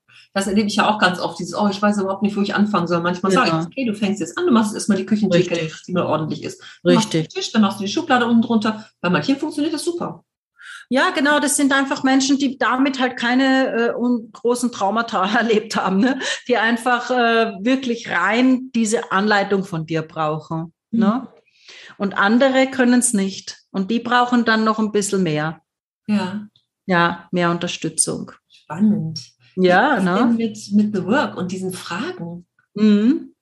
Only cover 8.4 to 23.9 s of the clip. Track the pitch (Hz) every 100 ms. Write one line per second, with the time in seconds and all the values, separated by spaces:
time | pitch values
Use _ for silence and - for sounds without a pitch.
8.4 | 226 226 220 208 - _ 180 165 160 269
9.4 | 311 294 302 311 - 339 - - _ _
10.4 | _ _ - - - 254 349 349 285 294
11.4 | 277 - 277 277 277 294 269 269 269 277
12.4 | 277 - 226 254 277 269 254 254 233 254
13.4 | 269 262 262 226 233 - 240 247 220 -
14.4 | 233 240 240 - 196 220 226 196 190 214
15.4 | 220 214 214 190 180 190 247 262 - -
16.4 | - 233 220 233 254 240 247 254 233 226
17.4 | 220 196 208 262 262 233 - 175 185 226
18.4 | 262 254 262 233 220 226 - 190 208 208
19.4 | 196 202 185 165 156 160 156 160 156 156
20.4 | - 160 170 _ _ 233 196 240 254 -
21.4 | _ _ - - - - 202 190 202 233
22.4 | 269 262 262 262 240 247 240 202 196 190
23.4 | - - _ 196 190